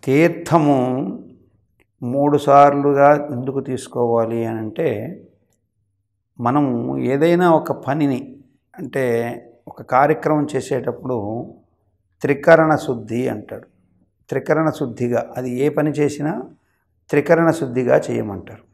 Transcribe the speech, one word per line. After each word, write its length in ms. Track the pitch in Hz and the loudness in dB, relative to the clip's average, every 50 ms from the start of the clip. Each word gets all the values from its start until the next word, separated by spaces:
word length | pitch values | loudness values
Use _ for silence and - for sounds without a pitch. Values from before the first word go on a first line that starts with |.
| - | -2
తీర్థము 1160 | - 131 143 160 170 175 - - - 151 165 156 147 143 131 123 127 127 127 151 190 196 - - - - _ _ _ _ _ _ _ _ _ _ _ _ _ - | 0 2 4 4 2 0 -2 -6 0 2 2 4 4 2 2 2 0 -2 -4 -4 -6 -8 -12 -14 -20 -20 _ _ _ _ _ _ _ _ _ _ _ _ _ -10
మూడు 340 | 120 123 139 143 147 147 143 | -6 -2 2 2 4 4 2
సార్లుగా 880 | 143 - 139 143 143 143 143 143 139 143 143 139 139 143 147 147 147 - | 4 6 8 8 8 8 6 2 0 2 4 6 6 6 6 4 2 -6
ఎందుకు 280 | 135 120 131 131 135 135 | -8 -8 -8 -6 -6 -6
తీసుకోవాలి 840 | - - 131 120 - - - 131 123 117 117 117 113 110 113 117 117 | -6 -6 -8 -8 -10 -10 -4 -2 -2 0 2 0 0 0 -2 -4 -4
అని 140 | 113 113 113 | -4 -6 -6
అంటే, 640 | 110 107 107 - 165 151 117 101 110 139 190 - - _ _ _ _ _ _ _ _ _ _ _ _ _ _ _ _ _ _ _ _ _ _ _ | -8 -10 -6 -4 -4 -4 -4 -4 -8 -12 -14 -16 -20 _ _ _ _ _ _ _ _ _ _ _ _ _ _ _ _ _ _ _ _ _ _ _
మనము 580 | 120 120 127 147 147 135 123 117 120 127 135 135 | -2 0 2 2 2 2 0 -2 -4 -4 -4 -4
ఏదైనా 540 | 127 120 131 139 156 170 175 175 180 175 | -2 -2 0 2 2 2 4 4 4 4
ఒక 200 | 165 156 151 - | 4 2 2 -2
పనిని, 640 | 139 - - - 139 156 151 139 135 120 - - - - - _ _ _ _ _ _ - | -8 -6 -4 -6 -2 0 0 0 0 -2 -6 -12 -18 -20 -20 _ _ _ _ _ _ -16
అంటే 640 | 175 127 117 139 131 123 117 117 117 117 120 - - - - _ _ - | -14 -8 -6 -4 -2 0 0 -2 -2 -4 -8 -12 -16 -20 -20 _ _ -20
ఒక 140 | - - | -20 -20
కార్యక్రమం 640 | 117 - - 127 139 147 156 156 - - 151 151 143 - - | -10 0 2 4 4 4 2 0 0 -2 0 0 -2 -2 -4
చేసేటప్పుడు 920 | 135 - - 147 131 113 123 117 - - 127 127 120 101 101 110 120 - - - _ _ _ _ _ _ _ _ _ _ _ _ _ | -8 -4 -4 -4 -4 -4 -6 -8 -8 -8 -6 -6 -6 -4 -6 -8 -8 -10 -12 -16 _ _ _ _ _ _ _ _ _ _ _ _ _
త్రికరణ 540 | - 143 143 139 - - 165 160 160 156 156 | -2 -2 -2 0 6 6 6 6 6 4 2
శుద్ధి 520 | 143 151 - 131 117 104 104 113 120 127 131 | 0 0 -4 -6 -6 -6 -8 -6 -4 -4 -4
అంటాడు. 400 | 117 104 101 - - - - _ _ _ _ _ _ _ _ _ _ _ _ _ | -4 -6 -10 -12 -16 -16 -16 _ _ _ _ _ _ _ _ _ _ _ _ _
త్రికరణ 400 | - 135 131 - 156 156 160 156 | -6 -6 -2 0 0 0 0 -2
శుద్ధిగా, 560 | 151 - 151 127 113 104 123 120 120 113 - - - 127 | -2 -4 -6 -8 -6 -4 -4 -2 -2 -2 -4 -4 -10 -10
అది 220 | 127 127 123 123 | -8 -6 -4 -2
ఏ 100 | 135 151 | -2 0
పని 220 | 147 151 147 156 | 0 0 -2 -2
చేసినా 520 | 143 147 147 143 - - 143 151 180 277 381 - - _ _ _ _ _ _ _ _ _ _ _ | 0 0 -2 -2 -2 -4 -6 -6 -6 -8 -10 -16 -20 _ _ _ _ _ _ _ _ _ _ _
త్రికరణ 420 | - 147 143 147 170 165 170 165 | -2 -2 2 2 2 4 4 2
శుద్ధిగా 500 | 151 - 143 131 120 127 127 120 131 147 - - | 0 0 -4 -6 -4 -4 0 2 2 2 2 0
చేయమంటారు. 500 | 123 117 113 107 98 92 - - - - _ _ | -6 -4 -4 -6 -8 -10 -12 -16 -20 -20 _ _